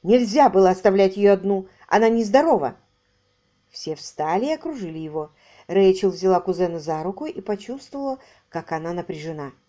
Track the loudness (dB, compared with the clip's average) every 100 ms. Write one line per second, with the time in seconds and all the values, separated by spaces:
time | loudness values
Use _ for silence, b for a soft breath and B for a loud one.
0 | 2 2 2 4 4 6 4 4 2 4
1 | 2 4 4 4 2 -4 -6 b b 2
2 | 4 2 2 2 4 2 0 -8 _ _
3 | _ _ _ _ _ _ _ -14 -12 -12
4 | -14 -6 -2 -2 -2 -4 -8 -10 -10 -10
5 | -8 -8 -10 b b b -4 4 4 4
6 | -2 0 2 2 0 -2 -2 -4 -6 -6
7 | -6 -8 -10 -10 -8 -8 -8 -14 -12 -10
8 | -8 -8 b b _ -12 -8 -8 -6 -8
9 | -10 -12 -10 -10 -12 _